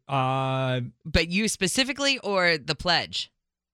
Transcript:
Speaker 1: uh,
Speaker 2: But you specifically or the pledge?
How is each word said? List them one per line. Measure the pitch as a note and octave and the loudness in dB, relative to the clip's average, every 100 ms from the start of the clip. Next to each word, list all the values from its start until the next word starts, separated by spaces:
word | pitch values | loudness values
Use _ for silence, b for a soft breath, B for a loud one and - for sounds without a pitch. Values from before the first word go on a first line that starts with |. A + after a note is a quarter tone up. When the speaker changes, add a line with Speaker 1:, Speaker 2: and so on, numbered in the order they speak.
| - | -4
Speaker 1:
uh, | C#3 C3 C3+ C3 C3 C3 B2+ B2 - | 0 2 0 0 0 0 0 -4 -10
Speaker 2:
But | E3 F3 E3 | -2 0 2
you | F3+ G#3+ | 0 0
specifically | - F#3 - C4 C4+ C#4 C4 | 0 -2 0 0 0 0 0
or | G3 G3 F3 D#3+ | 0 2 4 2
the | B2+ | -2
pledge? | D3+ F3+ E3 F2+ - - _ _ _ _ | -4 0 0 0 -6 -8 _ _ _ _